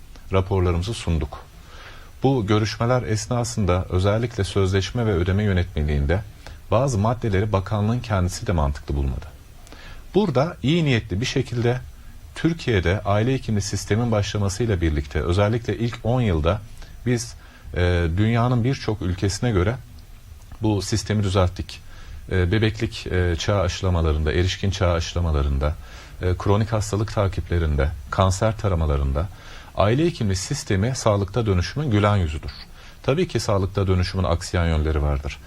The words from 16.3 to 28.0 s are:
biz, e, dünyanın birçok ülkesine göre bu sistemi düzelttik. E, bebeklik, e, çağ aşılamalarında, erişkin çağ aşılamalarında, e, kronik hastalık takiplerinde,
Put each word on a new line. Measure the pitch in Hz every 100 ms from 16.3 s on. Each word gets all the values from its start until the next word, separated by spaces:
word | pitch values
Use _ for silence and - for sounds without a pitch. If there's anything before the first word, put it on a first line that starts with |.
| 80 78 104 - - - - 120
biz, | 120 117 - - - - -
e, | 90 87 85 85
dünyanın | 110 117 123 123
birçok | 117 139 - 107
ülkesine | 92 90 101 - 123
göre | 101 92 131 - - - - - - - -
bu | 110 101
sistemi | 92 110 - 104
düzelttik. | 101 98 90 - 78 - - - - - -
E, | 92 87
bebeklik, | 107 107 110 113 - -
e, | 90 90 85
çağ | - 101
aşılamalarında, | 87 - 92 87 80 78 78
erişkin | 85 92 - 101
çağ | 95 87
aşılamalarında, | 85 85 90 85 76 71 69 73 78 - - - -
e, | 90 92
kronik | - 101 107
hastalık | 110 104 101 107
takiplerinde, | - 98 - - 87 78 73 73 -